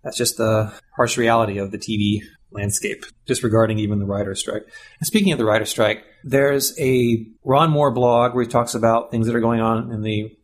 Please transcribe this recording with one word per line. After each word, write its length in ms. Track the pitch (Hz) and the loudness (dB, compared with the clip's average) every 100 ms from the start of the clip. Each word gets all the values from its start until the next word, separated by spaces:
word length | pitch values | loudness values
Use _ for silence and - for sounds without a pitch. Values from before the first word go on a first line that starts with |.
That's 140 | - - | -10 -4
just 220 | 120 - | -4 -2
the 340 | 110 110 107 - _ - | 0 0 -2 -8 _ -2
harsh 200 | 120 127 | 0 2
reality 400 | 117 113 107 101 | 2 2 2 -2
of 120 | 98 | -6
the 80 | 98 | -8
T 180 | - 107 | -6 -2
V 260 | 104 104 - _ _ | 0 -2 -6 _ _
landscape, 540 | - 101 - 104 - - _ - | -8 -6 -4 -6 -10 -16 _ -6
disregarding 520 | 123 120 113 110 107 | -4 0 2 2 0
even 200 | 107 104 | -2 -2
the 80 | 98 | -2
writer's 340 | 101 98 95 | -4 -4 -6
strike. 220 | - 107 - - - _ | -8 -8 -12 -20 -20 _
And 60 | 156 | -2
speaking 260 | 214 196 | 2 2
of 60 | 143 | 2
the 60 | |
writer's 240 | 110 107 107 | 2 0 0
strike, 340 | - 107 110 _ _ | 0 0 0 _ _
there's 500 | 127 135 139 139 135 - | -2 2 2 2 -2 -2
a 460 | 135 127 120 113 110 _ | 0 2 2 0 -4 _
Ron 260 | - 139 165 | 0 4 4
Moore 200 | 147 143 | 4 2
blog 420 | 120 123 120 123 | 2 4 4 2
where 80 | 123 | 0
he 60 | 117 | 0
talks 260 | 120 117 | 0 0
about 360 | 117 113 113 - | 0 2 2 0
things 160 | 117 113 | -2 0
that 100 | 117 | 2
are 40 | |
going 200 | 117 117 | 0 2
on 320 | 113 113 117 | 0 -2 -4
in 80 | 113 | -6
the 320 | 107 107 107 _ | -4 -4 -6 _